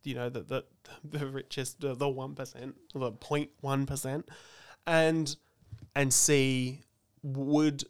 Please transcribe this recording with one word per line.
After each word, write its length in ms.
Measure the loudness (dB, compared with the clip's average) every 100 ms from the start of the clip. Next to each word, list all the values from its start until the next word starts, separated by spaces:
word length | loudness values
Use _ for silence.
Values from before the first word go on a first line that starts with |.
you 100 | -8
know, 140 | -6 -6
the, 140 | -6
the, 220 | -6 -6 -8 _ -20 -20
the 220 | -10 -6 -6
richest, 540 | -8 -10 -8 -8 -4
the, 140 | -6
the 140 | -2 -2
one 260 | -2 -8
percent, 400 | -10 -12 -12 -14 -16 _
the 180 | -6 -6
point 380 | -6 -2 -2 -2 _
one 260 | -2 0 0
percent, 420 | -4 -4 -6 -8 -18 -20 -20 -20 -14 2
and, 480 | 4 6 4 0 -4 _ _ _ -20 -6
and 180 | 0 4
see 720 | 4 6 6 4 2 -2 -6 _ _ _ _
would 640 | -8 -4 2 4 4 2 -8